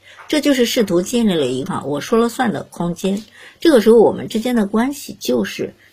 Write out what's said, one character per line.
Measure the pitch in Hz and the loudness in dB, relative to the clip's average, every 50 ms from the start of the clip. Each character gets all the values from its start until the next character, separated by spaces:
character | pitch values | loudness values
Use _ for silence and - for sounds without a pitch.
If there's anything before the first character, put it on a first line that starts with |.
| _ - - - - | _ -20 -20 -20 -6
这 | - 320 302 | -4 -2 0
就 | - 285 269 | 2 2 2
是 | 262 240 | 2 0
试 | 233 - 254 214 | 0 0 0 0
图 | 196 170 175 | 2 0 -2
建 | 185 - 240 240 226 | 0 0 0 0 2
立 | 208 175 | 2 2
了 | 160 135 | 0 0
一 | 123 131 127 139 | -2 -2 -4 -6
个 | - 160 - - | -6 -6 -6 -6
我 | 139 143 143 | -6 -6 -6
说 | 139 - 233 226 | -4 0 0 2
了 | 233 233 | 2 0
算 | - - 254 220 147 | 0 -2 -2 -2 -4
的 | 131 - | -4 -8
空 | - - - 175 175 170 | -10 -8 -6 -6 -6 -4
间。 | - - 190 196 214 - - - - - - - _ | -4 -4 -4 -4 -4 -8 -14 -20 -20 -20 -20 -8 _
这 | - 339 | 2 4
个 | 285 226 | 4 6
时 | 202 220 | 6 6
候 | 233 | 6
我 | 233 185 131 | 6 6 4
们 | - - 123 | 2 -2 -6
之 | - - 220 | -6 -6 -4
间 | 226 247 247 | -4 -2 -2
的 | 226 196 | -2 -2
关 | 196 - 220 240 269 285 | 0 0 -2 -2 -2 -4
系 | - - - 202 - | -8 -12 -16 -14 -8
就 | - - 254 233 196 | -4 -2 -2 -2 -2
是 | 202 - - - - - _ _ _ | -4 -6 -8 -10 -10 -12 _ _ _